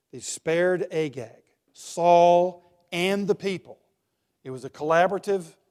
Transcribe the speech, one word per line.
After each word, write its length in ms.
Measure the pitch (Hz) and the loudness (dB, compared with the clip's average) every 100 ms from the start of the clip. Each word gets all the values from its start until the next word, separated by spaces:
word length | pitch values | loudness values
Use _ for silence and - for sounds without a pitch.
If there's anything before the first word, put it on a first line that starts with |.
| _ | _
They 80 | 127 | -16
spared 640 | - - 160 165 180 180 - | -14 -10 -2 0 2 0 -2
Agag, 500 | 160 156 127 110 - _ _ _ | -4 -6 -8 -14 -18 _ _ _
Saul, 1000 | - - - 170 170 175 175 180 175 _ _ _ | -20 -14 -2 4 6 6 4 2 -4 _ _ _
and 340 | 175 185 202 196 | -4 -2 -2 -2
the 80 | |
people. 460 | 202 196 180 - - _ _ _ _ _ _ | -4 -6 -8 -12 -20 _ _ _ _ _ _
It 60 | 135 | -16
was 140 | 131 | -14
a 60 | 131 | -14
collaborative 720 | - 151 165 180 190 202 196 160 _ _ | -8 0 2 2 0 -4 -6 -6 _ _